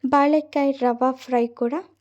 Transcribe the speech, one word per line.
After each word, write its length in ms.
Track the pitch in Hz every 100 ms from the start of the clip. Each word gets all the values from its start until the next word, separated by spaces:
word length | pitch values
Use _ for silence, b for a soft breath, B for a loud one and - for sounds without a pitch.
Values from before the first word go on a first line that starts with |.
| 262
ಬಾಳೆಕಾಯಿ 640 | 285 285 311 302 294 277
ರವೆ 460 | 269 247 240 262 262
ಫ್ರೈ 300 | - 247 233
ಕೂಡ 260 | 233 240 294 381 _